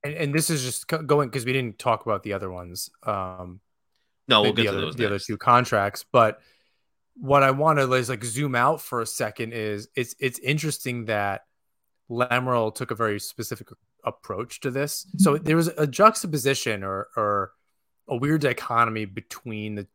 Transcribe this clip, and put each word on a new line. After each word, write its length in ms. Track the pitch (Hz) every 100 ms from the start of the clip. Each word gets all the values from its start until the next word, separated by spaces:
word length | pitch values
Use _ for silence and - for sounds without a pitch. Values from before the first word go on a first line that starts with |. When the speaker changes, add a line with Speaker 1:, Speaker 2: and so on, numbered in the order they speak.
Speaker 1:
and, 100 | 147
and 200 | 156 147
this 160 | 151 156
is 140 | 151
just 240 | 127 - -
co-, 140 | 160
going, 280 | 147 147 131
'cause 160 | 135
we 80 | 120
didn't 240 | 131 120 101
talk 280 | 127 110
about 180 | 113 101
the 100 | 107
other 160 | 98 95
ones, 400 | 90 87 90 - _
um, 560 | 110 101 92 92 90 90 _ _ _ _ _ _ -
Speaker 2:
No, 160 | 113
we'll 100 | 107
Speaker 1:
the, 100 | 110
Speaker 2:
get 80 | 107
Speaker 1:
the 0 |
Speaker 2:
to 60 | 98
Speaker 1:
other, 80 |
Speaker 2:
those 100 | 78
Speaker 1:
the 100 | 120
other 100 | 107
Speaker 2:
next. 100 | 101
Speaker 1:
two 120 | - 104
contracts, 680 | - 120 123 110 101 - -
but 320 | 127 110 - _ _ _ _ _ _ _
what 280 | - 139 143
I 80 | 135
wanna 380 | 139 156 147 131
is, 160 | 127 117
like, 160 | 120
zoom 320 | 117 113 147
out 260 | 123 131 156
for 200 | - 120
a 40 |
second 480 | 113 - 110 107 113
is 360 | 117 107 104 117
it's, 200 | - 120 -
it's 200 | 135 -
interesting 680 | 127 151 151 - 131 120
that 400 | 110 107 101 98 _ _ _ _ _ _ _
Lamoriello 640 | 117 123 123 127 120 110
took 180 | - 123
a 40 |
very 240 | 110 110 104
specific 500 | - - 110 - - - _ _
approach 560 | 117 - - 98 127 -
to 100 | 139
this. 380 | 131 147 - - -
So 200 | 190 151
there 180 | 156
was 140 | 165 165
a 180 | 165 151
juxtaposition 960 | 127 214 226 185 147 135 135 - 104
or, 240 | 95 98 - -
or 360 | 104 101 95 _ _ _ _ _ -
a 80 |
weird 260 | 123 143 156
dichotomy 640 | 139 127 - 117 113 110
between 680 | 104 98 - - 120 107 107
the 120 | 104 98